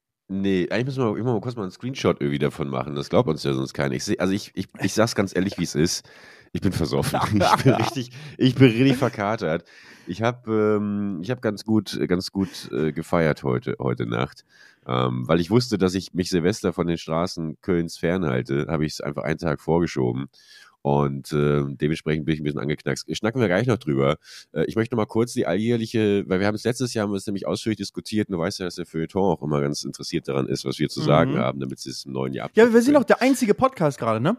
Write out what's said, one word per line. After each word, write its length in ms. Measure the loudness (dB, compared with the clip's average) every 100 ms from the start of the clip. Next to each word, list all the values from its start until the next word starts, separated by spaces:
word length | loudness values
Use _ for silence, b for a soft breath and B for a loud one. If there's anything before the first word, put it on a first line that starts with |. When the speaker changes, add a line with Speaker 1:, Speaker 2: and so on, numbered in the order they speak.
| _ _ -10
Speaker 1:
Nee, 400 | -2 2 2 2
eigentlich 160 | -2 -2
müssen 160 | 0
wir, 120 | 0 0
ich 80 |
mach 80 | 0
mal 80 | -2
kurz 160 | -4 -6
mal 60 |
einen 80 | -8
Screenshot 500 | -8 -10 0 0 2
irgendwie 180 | 0 0
davon 300 | -2 -2 -4
machen. 260 | -4 -4
Das 140 | -6 2
glaubt 200 | 4 4
uns 140 | 0
ja 100 | 0
sonst 180 | -2 -2
keiner. 220 | -2 -2
Ich 100 | -2
seh, 140 | -2 0
also 160 | 0
ich, 180 | 0 -4
ich, 140 | -10 -10 -4
ich 100 | -2
sag's 220 | 2 2
ganz 200 | 2 0
ehrlich, 220 | 0 -2 -2
wie 60 |
es 100 | -4
ist. 320 | 2 0 0 B B B B B
Ich 80 | -4
bin 120 | -2
versoffen. 460 | 0 0 0 0 -2
<laughs> 80 | 0
Ich 320 | 2 4 6
bin 80 | 4
Speaker 2:
<laughs> 20 |
Speaker 1:
richtig, 360 | 4 0 -2 -8 B B B
ich 180 | 0
bin 160 | 8 8
richtig 260 | 8 4 4
verkatert. 680 | 0 0 -2 -2 0 -2 -4 B B B -12
Ich 160 | -2
hab, 240 | -2 -2 -2
ähm, 680 | 2 2 2 0 -2 -4 -4
ich 80 | -6
hab 100 | -4
ganz 220 | -2 -4
gut, 340 | 0 0 2 -4 0
ganz 220 | 0 -2
gut, 400 | -2 -2 -4 -8
äh, 200 | -2 -2
gefeiert 500 | -2 -2 2 2 2
heute, 340 | 0 -2 -2 -4
heute 260 | -4 -2 -2
Nacht. 380 | -2 -4 -6 b b b b -4
Ähm, 400 | 0 0 -2 0
weil 140 | 0
ich 100 | 4
wusste, 280 | 2 2 2
dass 160 | 2
ich 180 | 0 -4
mich 140 | -4 0
Silvester 420 | 2 2 0 -2
von 120 | -2 -2
den 120 | -2
Straßen 580 | -2 -2 -2 -4 -8 -8
Kölns 340 | -2 -2 -2 -2
fernhalte, 720 | -2 0 0 -2 -2 -4 -2
hab 140 | -2
ich's 180 | -2 -4
einfach 220 | -8 -6
einen 140 | -4 -4
Tag 220 | -2 -4
vorgeschoben. 640 | 0 2 2 0 -2 -2 -6 b b b b b
Und, 500 | 0 2 2 -2 -4
äh, 300 | 0 2 2 -2
dementsprechend 600 | -2 -4 -2 -2 -2 -2
bin 80 |
ich 60 | -2
ein 20 |
bisschen 160 | -2 -4
angeknackst. 460 | -4 -4 -4 -6 -6 -4
Schnacken 240 | -2 0
wir 80 | 2
gleich 180 | 2 2
noch 120 | -2
drüber. 400 | -2 0 2 0 B B B
Äh, 140 | -4 -2
ich 100 | -2
möchte 180 | -2
noch 40 | -2
mal 40 | -2
kurz 260 | -2 -2
die 140 | -2 -2
alljährliche, 800 | 0 0 -2 -2 0 2 2 0
weil 120 | 0
wir 60 | 0
haben 100 | 0
es 80 |
letztes 280 | -2 -2 -4
Jahr, 120 | -2
haben 80 | -2
wir 40 | -4
es 100 | -4
nämlich 200 | -6 -4
ausführlich 320 | -4 -2 -4
diskutiert. 500 | -6 -10 -4 -2 -2
Und 60 |
du 40 | -2
weißt 200 | -2 -4
ja, 80 | -8
dass 80 |
der 100 | -8
Feuilleton 380 | -8 -6 -4 0
auch 200 | 2 2
immer 200 | 0 0
ganz 200 | 0 -4
interessiert 440 | -8 -10 -6 -6 -2
daran 180 | -2 -2
ist, 200 | -4 -4
was 120 | -2
wir 120 | -4
zu 100 | -2
sagen 320 | 2 4 4
Speaker 2:
Mhm. 60 | 2
Speaker 1:
haben, 220 | -2 -4
damit 180 | -8 -8
sie 100 | -12
es 160 | -12
im 80 | -10
neuen 220 | -6 -6
Jahr 140 | -6 -2
Speaker 2:
Ja, 80 | 4
wir 60 |
Speaker 1:
abschließen 180 | 6 6
Speaker 2:
sind 80 | 6 4
Speaker 1:
können. 60 |
Speaker 2:
auch 40 | 6
der 160 | 4
einzige 320 | 4 4 2
Podcast 420 | 2 2 2 0 2
gerade, 220 | 0 2
ne? 160 | 2